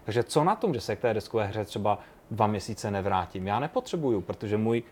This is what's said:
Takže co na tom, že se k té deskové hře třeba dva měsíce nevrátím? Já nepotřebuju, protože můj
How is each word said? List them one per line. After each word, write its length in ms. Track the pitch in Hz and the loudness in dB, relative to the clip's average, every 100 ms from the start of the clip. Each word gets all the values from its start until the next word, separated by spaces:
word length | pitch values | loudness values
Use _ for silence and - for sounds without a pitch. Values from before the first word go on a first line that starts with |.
Takže 200 | - 110 | -2 0
co 200 | 117 - | 2 4
na 120 | 160 220 | 4 2
tom, 180 | 220 | 0
že 80 | 127 | -2
se 140 | - 104 | -2 0
k 40 | |
té 140 | 120 | 0
deskové 320 | 110 - 113 101 | 0 0 -2 0
hře 200 | 101 104 | -2 -4
třeba 340 | 113 104 104 - - - | -2 0 -2 -4 -20 -8
dva 160 | 110 107 | 2 2
měsíce 440 | 104 - 110 107 | 2 -4 -6 -2
nevrátím? 560 | 101 95 95 87 98 92 | 0 0 0 -2 -4 -2
Já 120 | 107 | -2
nepotřebuju, 640 | 147 - 247 180 143 107 | 0 -4 -4 -2 0 0
protože 360 | 87 101 110 107 | -2 -6 -2 0
můj 260 | 110 117 117 | 2 0 -2